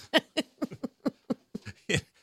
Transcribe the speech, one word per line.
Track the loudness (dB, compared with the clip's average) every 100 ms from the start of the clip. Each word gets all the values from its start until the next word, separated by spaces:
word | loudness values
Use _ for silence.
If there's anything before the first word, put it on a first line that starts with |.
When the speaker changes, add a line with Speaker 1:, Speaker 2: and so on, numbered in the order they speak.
| 2
Speaker 1:
<laughs> | 2 2 -4 -4 -6 -8 -6 -10 _ -6 -6 -6 -6 _ -16 -16 -16 0
Right. | 0
Speaker 2:
<laughs> | 0 _